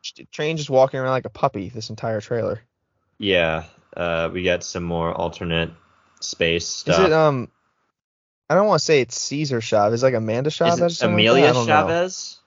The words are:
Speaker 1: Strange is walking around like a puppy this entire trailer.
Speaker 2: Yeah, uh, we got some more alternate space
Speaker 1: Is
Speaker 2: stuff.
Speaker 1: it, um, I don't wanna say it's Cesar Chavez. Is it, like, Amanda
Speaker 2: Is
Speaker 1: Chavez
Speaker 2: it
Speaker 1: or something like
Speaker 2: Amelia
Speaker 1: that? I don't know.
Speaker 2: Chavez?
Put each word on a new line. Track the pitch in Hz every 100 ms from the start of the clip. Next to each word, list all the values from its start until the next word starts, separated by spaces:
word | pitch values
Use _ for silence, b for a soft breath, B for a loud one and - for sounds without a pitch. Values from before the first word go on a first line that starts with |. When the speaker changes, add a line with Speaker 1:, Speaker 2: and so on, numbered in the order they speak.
Speaker 1:
Strange | - - - - 156 165
is | 143
walking | 131 131 135
around | 131
like | 131
a | 120
puppy | - 143 104 95
this | 117 -
entire | 110 117 110
trailer. | - 120 101 104 _ _ _ _ _ _
Speaker 2:
Yeah, | 104 90 82 80 82 _ _ -
uh, | 87 82 82
we | 90
got | 90 87
some | - 90
more | 85 85 82
alternate | 85 85 - 87 82 82 - _ _ _ _
space | - - 82 85
Speaker 1:
Is | -
Speaker 2:
stuff. | - - 175 185
Speaker 1:
it, |
um, | 160 156 131 113 _ _ _ _ _ _ _ _ _ _
I |
don't | 170 214
wanna | 165
say | - 147
it's | 117 -
Cesar | - 143 151 120
Chavez. | 110 107 101
Is | 117
it, | 131
like, |
Amanda | 120 110 117 147
Speaker 2:
Is |
Speaker 1:
Chavez | - 170 170
Speaker 2:
it |
Speaker 1:
or | 175
something | 170 117 107
like |
Speaker 2:
Amelia | 110 131
Speaker 1:
that? | 143
I |
don't | 123 117
know. | 151 165
Speaker 2:
Chavez? | 170 185 180 - -